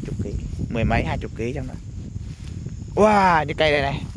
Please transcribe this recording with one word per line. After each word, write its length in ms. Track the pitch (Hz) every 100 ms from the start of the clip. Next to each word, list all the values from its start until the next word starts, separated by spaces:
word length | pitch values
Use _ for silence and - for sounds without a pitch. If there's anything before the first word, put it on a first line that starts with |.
chục 100 | - -
ký, 100 | 101 - - - -
mười 140 | 117
mấy, 200 | 107 117
hai 140 | 160 143
chục 140 | 110 -
ký 160 | 117
trong 120 | 143 131
đó. 60 | - - - - - - - - - - - -
Wow, 500 | - 214 208 190 160
như 80 | 147 151
cây 140 | 156
này 100 | 147
này. 220 | 139 143 -